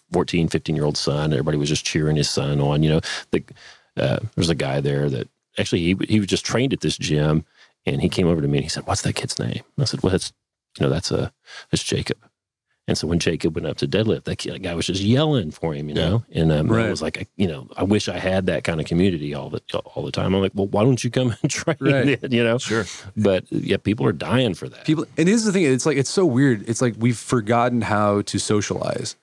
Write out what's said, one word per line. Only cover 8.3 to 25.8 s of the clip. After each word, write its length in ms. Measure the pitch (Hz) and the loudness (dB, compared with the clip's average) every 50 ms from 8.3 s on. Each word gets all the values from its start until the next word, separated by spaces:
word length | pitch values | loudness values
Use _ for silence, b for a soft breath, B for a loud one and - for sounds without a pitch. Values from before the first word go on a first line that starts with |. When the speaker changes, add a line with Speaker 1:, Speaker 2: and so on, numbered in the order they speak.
| 87 80 71 | 2 2 2
Speaker 1:
to 40 | 71 | 0
me, 100 | 73 71 | 0 0
and 60 | 69 | 0
he 40 | 82 | -2
said, 180 | - - - | -6 -8 -4
"What's 160 | - - - - | -4 -4 -2 -2
that 120 | - - | -2 -2
kid's 240 | - - - - - | -2 -4 -6 -4 -4
name?" 240 | - 58 - - - _ _ - | -4 -4 -4 -6 -10 _ _ -2
I 60 | 135 | -2
said, 180 | - - - - | -2 -2 -2 0
"Well, 80 | 92 95 | 2 2
that's, 220 | 87 - - - _ _ _ _ _ _ _ _ - | 0 0 -4 -10 _ _ _ _ _ _ _ _ -2
you 60 | 78 | 0
know, 80 | 67 65 | 0 0
that's 180 | 80 - - | 0 -2 -2
a, 220 | - - - - - _ B B B B B B | -2 -2 -2 -4 -8 _ B B B B B B
that's 120 | - - - | -4 -4 -2
Jacob." 360 | - - - - - - - _ _ _ _ _ _ _ _ _ _ _ _ _ - | -2 -2 -2 -2 -4 -6 -8 _ _ _ _ _ _ _ _ _ _ _ _ _ -4
And 100 | 92 - | -4 -2
so 80 | - | 0
when 140 | 78 85 85 | 0 0 0
Jacob 340 | - 90 82 73 - 85 80 | 2 0 -2 0 -2 -2 -2
went 140 | 82 82 76 | -2 -4 -6
up 80 | - | -4
to 100 | - - | -4 -4
deadlift, 380 | 71 - 104 110 107 82 65 - | -2 0 0 2 0 0 -2 -2
that 140 | - 90 - | -6 -8 -6
kid, 160 | - - - | -6 -8 -8
that 80 | - 95 | -8 -8
guy 120 | 87 85 | -6 -6
was 120 | 82 82 - | -4 -4 -4
just 120 | 90 95 | -2 0
yelling 520 | 98 104 123 135 160 156 147 123 85 76 - | 2 2 2 2 2 2 0 0 -2 -4 -6
for 200 | - - 82 76 | -6 -6 -6 -4
him, 160 | 71 76 76 | -6 -8 -4
you 60 | 73 | -2
Speaker 2:
Yeah. 140 | 82 87 85 | 0 0 2
Speaker 1:
know? 160 | 101 117 - - - | 0 0 -2 -2 -2
And, 180 | - 80 80 | 2 2 4
um, 180 | 78 76 78 - | 4 2 2 2
I 60 | 110 113 | 2 2
Speaker 3:
Right. 120 | 113 107 | 2 0
Speaker 1:
was 100 | 95 - | -2 -2
like, 160 | 80 78 - | -4 -6 -6
I, 100 | - - - _ | -6 -10 -12 _
you 100 | - 101 | -2 -2
know, 220 | 87 76 67 - - - | -2 -2 -6 -12 -14 -6
I 80 | - 92 | -4 0
wish 240 | 98 107 104 - - | 2 2 2 2 -2
I 100 | 87 87 | -6 -4
had 280 | 92 92 92 95 92 | -2 0 0 0 0
that 180 | 92 82 65 - | 0 -2 -2 -2
kind 160 | - 82 80 | -2 -2 -2
of 60 | 73 | -2
community 480 | - 82 85 95 101 87 73 73 73 73 | 0 2 4 4 4 2 0 -4 -6 -6
all 160 | 69 - - | -8 -8 -8
the, 120 | - - - - - - - - - | -10 -10 -8 -6 -6 -6 -6 -6 -8
all 80 | - - | -8 -6
the 80 | 135 | -6
time. 240 | - - 101 95 95 | -4 -2 0 2 2
I'm 80 | 98 98 | 2 2
like, 80 | 98 - | 0 0
"Well, 140 | 101 98 | -2 -2
why 160 | 101 98 101 107 | 0 2 2 4
don't 200 | 139 127 113 - | 4 4 2 0
you 40 | 123 | -2
come 240 | - 131 127 123 101 - | 0 0 0 0 0 -2
<laughs> 40 | - | -2
and 60 | 139 | -4
train 260 | - - - 170 151 - | -4 -2 -2 -2 -2 0
Speaker 3:
Right. 420 | 135 139 139 135 123 143 127 - | 0 2 2 4 4 2 2 0
Speaker 1:
then?" 120 | - 139 123 | 0 0 2
You 100 | 117 120 | 2 4
know? 160 | 113 117 127 | 2 2 0
Speaker 2:
Sure. 260 | - - 110 113 98 B B B B 98 B | 0 -2 -2 -2 -2 B B B B -8 B
Speaker 1:
But, 280 | 110 104 98 95 90 - - - | 2 4 4 4 2 0 -2 -4
yeah, 240 | 107 - 85 98 | -4 0 0 0
people 280 | - - 98 107 131 139 | 0 2 0 0 2 0
are 80 | 123 90 | 0 0
dying 420 | 71 - 76 - 131 131 110 85 | -2 -2 -2 0 2 2 0 -2
for 140 | - - 65 | -4 -8 -12
that. 160 | - - - | -14 -6 -2
Speaker 3:
People, 220 | 151 156 160 - - - | 0 0 0 -2 -4 -2
and 120 | - 165 185 | 2 2 4
here's 160 | 220 233 220 | 4 4 2
the 80 | 214 175 | 2 2
thing, 100 | 202 170 | 2 4
it's 240 | 135 131 123 | 4 2 2